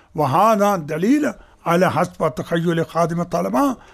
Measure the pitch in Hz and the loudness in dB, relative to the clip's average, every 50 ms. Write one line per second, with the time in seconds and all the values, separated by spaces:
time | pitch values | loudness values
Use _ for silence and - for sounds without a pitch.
0 | _ _ - 160 147 127 135 170 208 226 226 202 202 202 202 175 147 143 156 160 | _ _ -4 -2 0 2 2 4 4 4 4 2 2 2 0 -2 -4 -6 -4 -2
1 | 180 220 285 302 294 240 - - - _ _ _ - - 170 175 185 151 117 147 | 2 2 2 2 0 -2 -6 -8 -14 _ _ _ -2 0 2 2 2 2 2 0
2 | 175 175 - - 180 156 - - - - 170 170 165 175 165 165 160 - - 160 | -2 -2 -4 -4 -4 -4 -4 -4 -6 -4 -4 -2 -2 0 0 -2 -2 -2 -2 -2
3 | 170 160 170 170 175 175 165 175 180 190 208 262 285 277 247 - - - | -2 -2 -2 -4 -4 -4 -4 -4 -2 -2 0 0 0 0 -2 -6 -12 -20